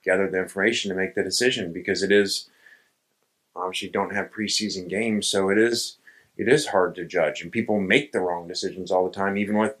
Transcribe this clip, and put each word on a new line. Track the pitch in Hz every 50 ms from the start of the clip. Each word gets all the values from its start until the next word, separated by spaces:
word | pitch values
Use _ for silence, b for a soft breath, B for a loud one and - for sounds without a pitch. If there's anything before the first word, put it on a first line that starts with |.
| _
gather | 92 92 95 98 92
the | 92 92
information | 92 - - 98 95 113 117 - - 101
to | 92
make | 92 95 92 -
the | 104 92
decision, | 90 - - 120 127 127 120 98 85 82
because | 90 - 101 95 85
it | 98 98
is, | 101 101 101 95 - - - b b b b b b b b b b _ _ _ _ _ _ _ _ _ _ _ _
obviously | - 90 95 95 - 101 90
don't | 87 104 98 90 98
have | 101 92 -
preseason | - 110 107 98 - - 107 104 92 95 90
games. | 87 92 101 117 113 107 104 98
So | - - 98 98 95
it | 98
is, | 107 113 117 117 117 - - - b b b b b b b b
it | - 98
is | 110 135 151 147
hard | - - 98 90 90 85
to | - 85
judge, | 82 90 87 80 87 - -
and | 85 87
people | - 117 101 - 107 104
make | 95 92 107 147 147 - -
the | 104
wrong | 92 90 87 87 85
decisions | 85 90 - 104 92 87 92 92 87
all | 95 92 92
the | 92 90
time, | 98 98 98 98
even | 101 104 98 107
with | 107 110 107 - _